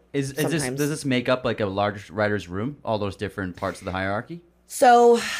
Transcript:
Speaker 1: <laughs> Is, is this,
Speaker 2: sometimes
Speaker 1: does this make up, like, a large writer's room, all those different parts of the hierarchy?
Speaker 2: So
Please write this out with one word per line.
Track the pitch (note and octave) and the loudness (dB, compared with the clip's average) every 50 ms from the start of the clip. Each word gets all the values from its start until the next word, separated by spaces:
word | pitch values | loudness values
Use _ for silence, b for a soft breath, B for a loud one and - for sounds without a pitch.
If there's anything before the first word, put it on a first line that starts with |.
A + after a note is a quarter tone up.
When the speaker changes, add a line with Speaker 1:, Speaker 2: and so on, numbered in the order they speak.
| _ | _
Speaker 1:
<laughs> | _ | _
Is, | - C#3 C3+ C3+ | -4 -4 -4 -2
is | C3+ | -2
this, | D#3 D3 C#3 D#3+ D#3 | -4 -2 -2 -2 -2
Speaker 2:
sometimes | C#3 B2 C3 C#3 | -2 -2 -2 -2
Speaker 1:
does | D3 C#3+ | -2 -2
this | - - - | -2 -4 -2
make | C3+ B2+ B2 A#2+ B2+ | -2 -2 0 0 0
up, | B2+ B2+ - | -2 0 -2
like, | A#2+ A2 - | -4 -2 -2
a | G#2+ | -4
large | G2 F#2+ G2+ G2+ G#2 G2 G2+ G2+ - | -2 -2 0 -2 -2 -2 -6 -10 -8
writer's | D#2+ G#2+ G#2 G#2 G#2 G2+ E2+ | -4 -2 0 0 0 -2 -4
room, | E2+ F2+ G2 A2 C#3 C#3+ - - | -6 -6 -6 -6 -6 -8 -8 -4
all | A2+ A2 G2+ | -4 -2 -2
those | G#2 G2 F#2+ | -2 -4 -6
different | - G#2 F#2 - G2+ F#2+ F2+ F2 | -6 -8 -8 -6 -6 -8 -8 -6
parts | - G2 F#2 E2+ - | -6 -6 -8 -8 -8
of | F#2 | -8
the | F#2+ | -6
hierarchy? | F2+ F#2 F#2+ G2 G2+ A2 B2 - E3+ E3+ - _ _ _ _ | -4 -4 -4 -4 -4 -4 -6 -8 -14 -16 -18 _ _ _ _
Speaker 2:
So | - - - C#4 B3 A#3+ A#3+ A#3+ A#3+ A#3 A#3 B B B | -14 -2 4 6 8 8 8 8 8 6 4 B B B